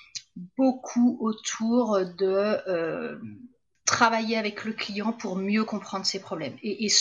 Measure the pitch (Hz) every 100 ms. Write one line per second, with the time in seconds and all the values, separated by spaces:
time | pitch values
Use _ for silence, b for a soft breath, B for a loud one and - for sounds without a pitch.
0 | B B - 185 180 - 262 254 - 240
1 | 240 - 220 214 - - 220 240 220 202
2 | 180 175 190 196 208 208 190 170 165 165
3 | 156 147 - 104 - _ _ _ - -
4 | 233 226 220 226 214 208 220 214 - 202
5 | 214 233 202 185 196 214 220 202 - 190
6 | 190 196 - 170 147 - 214 190 208 -